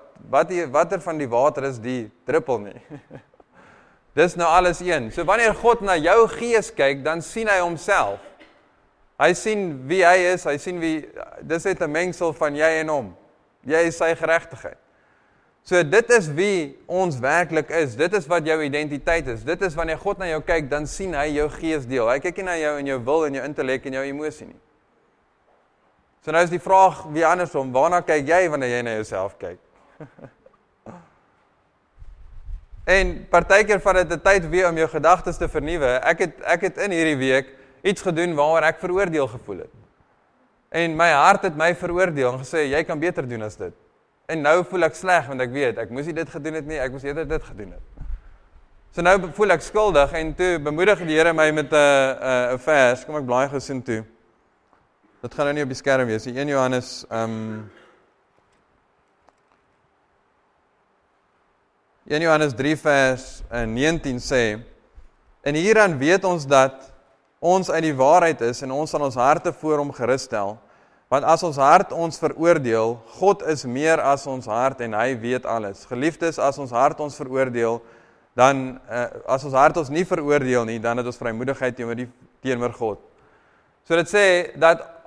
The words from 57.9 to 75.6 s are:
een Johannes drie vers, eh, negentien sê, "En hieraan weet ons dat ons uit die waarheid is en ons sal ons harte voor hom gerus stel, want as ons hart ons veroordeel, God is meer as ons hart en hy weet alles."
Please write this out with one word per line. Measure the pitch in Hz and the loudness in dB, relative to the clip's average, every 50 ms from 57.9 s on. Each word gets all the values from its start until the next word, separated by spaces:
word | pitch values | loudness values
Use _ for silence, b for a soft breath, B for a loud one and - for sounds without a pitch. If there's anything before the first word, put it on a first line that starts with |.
| b b b b _ _ _ _ _ _ _ _ _ _ _ _ _ _ _ _ _ _ _ _ _ _ _ _ _ _ _ _ _ _ _ _ _ _ _ _ _ _ _ _ _ _ _ _ _ _ _ _ _ _ _ _ _ _ _ _ _ _ _ _ _ _ _ _ _ _ _ _ _ _ _ _ _ _ _ _ _ _ _ - | b b b b _ _ _ _ _ _ _ _ _ _ _ _ _ _ _ _ _ _ _ _ _ _ _ _ _ _ _ _ _ _ _ _ _ _ _ _ _ _ _ _ _ _ _ _ _ _ _ _ _ _ _ _ _ _ _ _ _ _ _ _ _ _ _ _ _ _ _ _ _ _ _ _ _ _ _ _ _ _ _ -6
een | 147 156 165 | -4 0 2
Johannes | 160 156 151 156 147 117 | 2 4 4 2 0 0
drie | 113 131 151 156 | -2 -2 -2 -2
vers, | 147 - 151 143 139 135 131 127 127 - - - - - - | 0 2 2 4 4 4 2 0 -2 -6 -14 -16 -16 -14 -10
eh, | 117 120 120 110 | -6 -6 -4 -4
negentien | 110 123 143 160 170 156 - 139 123 | -2 0 0 0 0 -2 -4 -6 -6
sê, | 120 - - 143 127 117 107 107 110 117 - - _ _ _ _ - - - _ _ _ _ _ _ - | -6 -4 0 0 2 2 0 -2 -6 -10 -16 -20 _ _ _ _ -20 -20 -20 _ _ _ _ _ _ -6
"En | 143 147 | -4 -2
hieraan | 156 175 214 220 220 208 185 156 | 0 2 4 6 6 6 4 2
weet | 127 135 156 185 190 202 | 2 2 2 2 2 2
ons | 185 175 165 139 | 0 -2 -2 0
dat | 135 143 131 131 131 - - - - - - _ _ _ _ _ _ _ _ | 4 4 6 6 4 2 -6 -18 -20 -20 -20 _ _ _ _ _ _ _ _
ons | - 170 185 190 180 180 | 0 2 2 2 2 0
uit | 156 165 | 0 0
die | 160 156 143 | 0 0 2
waarheid | 131 131 143 170 180 170 165 147 - | 4 6 6 6 6 6 4 2 0
is | 117 120 123 - | -2 -2 -2 -4
en | 143 131 | -6 -6
ons | 131 143 156 151 | -6 -6 -4 -4
sal | - 147 | -4 -2
ons | 147 135 117 | -2 -2 0
harte | 127 120 139 156 165 - 175 - | 2 2 4 2 2 0 -4 -6
voor | - 151 156 151 | -4 -2 -2 0
hom | 147 143 143 135 | 0 -2 -4 -4
gerus | - 120 113 131 131 - | -4 -2 0 0 -2 -2
stel, | - 117 107 98 101 110 120 b b b b b b b b b | -4 -4 -4 -4 -4 -6 -10 b b b b b b b b b
want | _ 127 143 120 | _ -2 0 2
as | 151 165 165 180 | 2 2 2 2
ons | 165 139 | -2 0
hart | 139 135 143 165 190 190 - | 2 6 8 8 6 6 2
ons | 127 165 165 165 - - | -4 -6 -6 -6 -4 -4
veroordeel, | 160 147 - - 160 170 170 156 131 117 113 113 110 117 120 120 - | -4 -4 -2 2 2 4 4 4 2 0 0 2 0 0 -2 -6 -10
God | - - - 185 202 196 196 | -18 -8 -2 0 0 0 0
is | - 156 156 135 - | -2 -4 -4 -4 -4
meer | 123 120 135 151 160 160 151 | -6 -4 0 2 2 2 2
as | 107 135 139 139 - | 2 0 0 0 -2
ons | 143 131 131 113 | -6 -10 -8 -6
hart | 110 107 117 127 139 135 123 | -4 -2 0 0 0 -2 -4
en | 120 113 107 | -6 -4 -2
hy | 107 120 131 131 113 | -2 -2 -2 -2 -4
weet | 113 120 127 123 - | -4 -4 -4 -4 -4
alles." | - 113 113 | -4 -6 -4